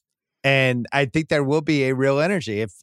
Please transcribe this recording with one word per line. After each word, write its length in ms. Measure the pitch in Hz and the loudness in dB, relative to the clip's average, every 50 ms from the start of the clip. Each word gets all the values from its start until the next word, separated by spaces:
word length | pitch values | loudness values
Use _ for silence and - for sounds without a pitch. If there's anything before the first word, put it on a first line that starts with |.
| _ _ _ _ _ _ _ _ - | _ _ _ _ _ _ _ _ 0
And 420 | 139 139 135 131 131 127 123 117 - - | 2 2 4 2 2 0 -2 -4 -2 -2
I 140 | 139 143 | -2 -2
think 220 | 127 - 156 160 - | 0 -2 -4 -2 0
there 140 | 165 147 143 | 0 0 0
will 180 | 135 147 160 | 0 0 -2
be 240 | 156 160 156 143 135 | 0 0 0 0 0
a 100 | 131 135 | 0 0
real 260 | 127 135 139 139 143 | 0 2 2 2 2
energy. 400 | 151 180 208 180 123 - 107 104 | 0 0 -2 -2 -4 -4 -4 -4
If, 120 | 110 104 - - | -4 -6 -8 -14